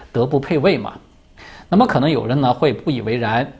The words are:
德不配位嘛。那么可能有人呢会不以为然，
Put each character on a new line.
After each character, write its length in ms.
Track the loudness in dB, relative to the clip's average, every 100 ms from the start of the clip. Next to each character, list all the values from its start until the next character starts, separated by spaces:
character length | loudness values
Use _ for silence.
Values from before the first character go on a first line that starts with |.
| -8
德 140 | -2
不 160 | 0 0
配 180 | 0 0
位 200 | 2 0
嘛。 160 | -4 -14 -20 _ _ -20 -20 -20 0
那 80 | 2
么 100 | 4
可 140 | 2
能 100 | 0
有 160 | 0 0
人 120 | 0
呢 140 | 0
会 200 | 2 0
不 180 | 0 -4
以 100 | -4
为 160 | -2 -2
然， 340 | 0 -2 -2